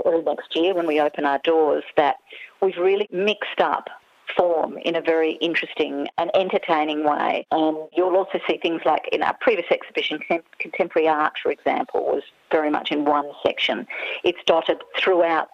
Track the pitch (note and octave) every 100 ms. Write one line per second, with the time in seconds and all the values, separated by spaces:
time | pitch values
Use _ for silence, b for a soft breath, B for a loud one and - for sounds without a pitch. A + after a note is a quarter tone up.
0 | - E3 D3+ D3 - D#3+ F3 F#3 E3+ D3+
1 | D3+ - D3 C#3 E3 D#3+ D#3 D3 - -
2 | C#3+ - _ B B B F#3+ F3+ F#3 G3
3 | G#3 F3 G3+ G#3 - - E3+ - - -
4 | _ _ - - F3+ E3 D3+ C#3+ - E3+
5 | D#3 D#3+ D#3+ D#3+ E3+ D#3+ D#3+ - D3 C#3
6 | C#3+ - E3+ - F#3+ G#3 - D#3+ D3+ D3+
7 | D3+ D3 - - - D#3+ D#3 D#3 D#3 -
8 | F3+ F3+ F#3+ F3 - E3+ F3 E3 E3 D3+
9 | - - D#3+ - - G3+ E3+ - - -
10 | C#3+ D#3 - E3+ - - D#3+ - F3 F3
11 | D#3+ D#3 D3+ - D#3 D3 - C#3 - -
12 | C#3 - - _ _ D#3+ D3+ D3+ - D3
13 | D3 D3 C#3+ - - - - G#2+ - B
14 | B B F#3 E3+ - E3 E3 E3+ - -
15 | - F3+ E3+ D#3+ -